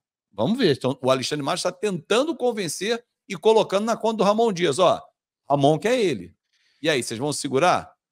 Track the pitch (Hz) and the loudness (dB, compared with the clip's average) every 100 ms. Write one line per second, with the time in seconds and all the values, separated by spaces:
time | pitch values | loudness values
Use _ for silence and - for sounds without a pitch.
0 | _ _ _ - 123 233 202 127 131 139 | _ _ _ -4 -2 0 0 0 -2 -2
1 | 127 131 120 151 139 175 180 180 208 180 | 0 0 -2 -6 -4 -4 -4 -4 -4 -6
2 | - 214 311 254 247 220 180 - 196 233 | 0 0 0 -2 -4 -4 -6 -6 -4 -6
3 | - _ - 196 214 226 180 190 220 220 | -8 _ -14 0 4 4 4 0 -2 -2
4 | 220 220 196 214 233 170 175 139 170 92 | -2 2 2 2 0 0 0 2 2 2
5 | - _ _ _ - 143 139 156 202 254 | -4 _ _ _ -2 2 4 2 0 0
6 | 196 113 87 _ _ _ _ _ 156 143 | 0 -4 -8 _ _ _ _ _ -2 0
7 | 117 110 143 139 139 127 175 120 80 _ | -2 -6 -6 -6 -4 0 2 2 -2 _
8 | _ | _